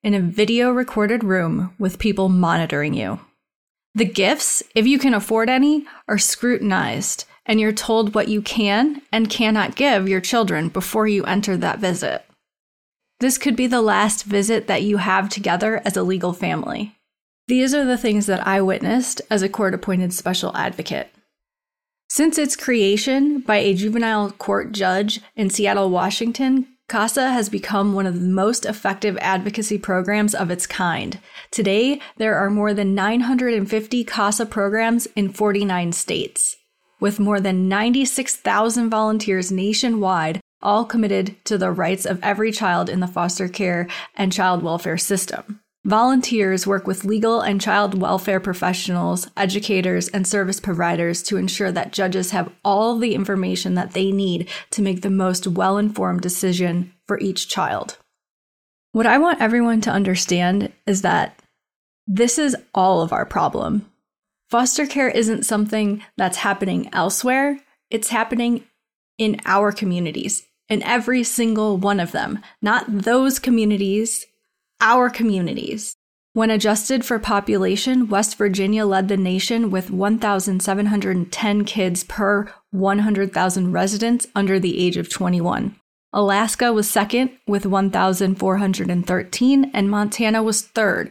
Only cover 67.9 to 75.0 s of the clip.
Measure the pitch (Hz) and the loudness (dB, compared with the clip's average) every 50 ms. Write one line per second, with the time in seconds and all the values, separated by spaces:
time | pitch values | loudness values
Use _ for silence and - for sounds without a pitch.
67.9 | - 220 220 - 233 226 226 220 247 233 240 240 240 - - _ _ _ _ _ | -6 -4 -4 -2 -2 -2 0 0 0 0 0 0 0 -2 -4 _ _ _ _ _
68.9 | _ _ _ _ _ - 220 214 214 - - - 190 202 208 208 208 208 214 185 | _ _ _ _ _ -2 0 0 0 -2 -2 0 2 4 4 2 0 0 -2 -2
69.9 | 180 180 175 156 156 - - 208 - - - _ _ _ _ _ 220 202 - - | -2 -2 -2 -4 -4 -6 -6 -4 -6 -6 -8 _ _ _ _ _ -4 -2 0 0
70.9 | 240 247 233 247 254 254 233 233 - - 233 226 220 208 214 214 202 185 196 202 | 0 0 0 2 0 0 0 0 0 0 0 0 2 0 0 0 0 2 2 0
71.9 | 202 196 170 170 - 156 - - - 208 - - - _ - 208 220 - - - | 0 0 -2 -2 -4 -6 -4 -4 -6 -8 -10 -16 -10 _ 0 0 0 0 0 -2
72.9 | 208 202 196 226 240 262 262 269 269 - - 262 240 226 214 208 208 190 202 190 | -4 -2 0 2 2 4 4 2 0 0 0 2 2 4 4 2 2 2 0 0
73.9 | 196 208 226 226 - - - _ _ _ _ _ _ _ _ _ _ _ 226 220 | 0 0 -2 -2 -4 -6 -8 _ _ _ _ _ _ _ _ _ _ _ 2 4
74.9 | 240 254 | 4 4